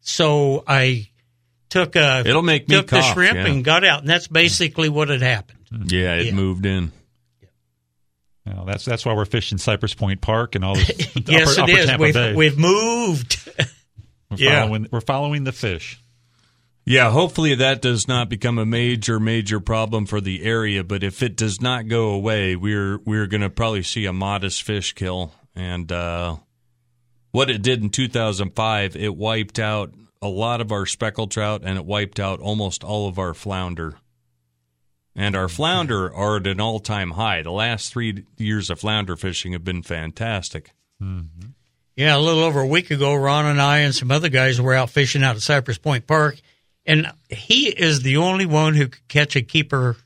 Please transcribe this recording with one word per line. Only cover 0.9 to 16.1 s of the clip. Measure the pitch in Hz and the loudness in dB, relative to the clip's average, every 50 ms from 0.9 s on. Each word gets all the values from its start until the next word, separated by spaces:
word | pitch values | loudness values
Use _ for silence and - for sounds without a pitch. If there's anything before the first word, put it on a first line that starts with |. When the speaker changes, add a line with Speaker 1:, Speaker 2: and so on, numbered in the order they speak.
| 127 117 104 - _ _ _ _ _ _ _ _ _ _ _ _ | 2 0 -6 -10 _ _ _ _ _ _ _ _ _ _ _ _
Speaker 1:
took | - 185 175 170 - | 0 0 0 4 4
a, | 175 151 143 131 131 120 | 4 4 4 4 2 2
Speaker 2:
It'll | 120 127 156 170 | 4 4 4 4
make | 170 156 143 - - | 4 2 2 4 4
me | 185 | 4
Speaker 1:
took | 190 190 - | 4 4 4
the | 131 131 | 4 4
Speaker 2:
cough, | 127 127 107 | 4 4 4
Speaker 1:
shrimp | - 180 196 226 | 4 4 4 4
Speaker 2:
yeah. | - 190 | 2 2
Speaker 1:
and | 165 143 135 123 | 0 0 0 2
got | 147 156 175 190 | 4 4 4 6
out, | 185 151 147 | 4 2 2
and | 143 143 | 2 0
that's | 165 175 - - | 0 0 0 0
basically | 156 160 170 170 - - 175 151 - - 160 151 | 2 4 4 4 4 2 -2 -2 0 0 0 0
what | 147 147 151 143 | 2 0 0 0
had | 143 127 127 | 0 0 2
happened. | 127 123 104 95 _ - _ _ _ 117 113 101 90 | 2 0 0 -2 _ -20 _ _ _ -10 -8 -4 -2
Speaker 2:
Yeah, | 90 90 90 90 85 | 0 0 2 2 2
it | 85 87 | 0 0
Speaker 1:
Yeah. | - 101 | 0 0
Speaker 2:
moved | 98 98 95 92 90 98 | 0 0 0 0 0 0
in. | 98 95 95 87 78 - - _ _ _ _ _ _ _ _ _ _ _ _ _ _ _ _ _ _ _ _ _ _ _ _ _ _ _ _ _ | 0 0 0 -2 -4 -6 -12 _ _ _ _ _ _ _ _ _ _ _ _ _ _ _ _ _ _ _ _ _ _ _ _ _ _ _ _ _
Speaker 3:
Well, | 101 95 95 90 | -12 -10 -10 -8
that's, | 92 101 107 - | -6 -8 -6 -4
that's | 127 120 113 - | -4 -4 -2 -2
why | 127 113 | -2 0
we're | 107 104 | 0 -2
fishing | 98 - 117 101 - 107 95 | -2 -2 -2 -2 -2 -6 -4
Cypress | - - 107 98 - 104 - | -2 -2 -2 0 -2 -4 -4
Point | - 110 98 98 92 | -2 -2 -2 -2 -2
Park | - - 110 113 120 120 - | -2 0 0 0 0 -2 -4
and | 98 92 | -4 -2
all | 95 98 | 0 2
this | 117 - - - - 156 - - | 2 4 2 2 -2 -4 -4 -4
Speaker 1:
<laughs> | 127 120 | -6 0
Yes, | - 156 160 160 151 139 190 | 4 4 6 6 6 4 4
Speaker 3:
upper, | 180 165 | 6 6
Speaker 1:
it | 180 | 6
Speaker 3:
upper | 190 | 6
Speaker 1:
is. | 170 | 6
Speaker 3:
Tampa | 139 127 - 156 | 4 4 4 4
Speaker 1:
We've, | 151 151 | 4 4
Speaker 3:
Bay. | 123 120 113 104 | 4 2 2 4
Speaker 1:
we've | 156 156 151 139 143 | 4 4 4 4 4
moved. | 160 180 190 208 220 226 233 240 240 208 170 143 120 - - - - - - | 4 4 4 4 4 2 0 0 0 0 -2 -2 -2 -4 -4 -6 -6 -14 -4
<laughs> | - - - - _ _ _ _ - - _ _ _ _ _ | -4 -4 -4 -4 _ _ _ _ -20 -20 _ _ _ _ _
Speaker 3:
We're | 104 95 | -4 2
Speaker 1:
Yeah. | - 139 143 147 123 | 2 4 4 4 2
Speaker 3:
following, | 104 107 107 107 - | 2 0 -2 -4 -4
we're | - 117 - | -6 -6 -4
following | - 139 135 143 147 147 147 139 | -2 -2 -2 -2 -2 -2 -2 -4
the | 131 123 | -6 -6
fish. | - - 110 90 80 - - - - _ _ | -4 -4 -4 -4 -6 -8 -14 -16 -18 _ _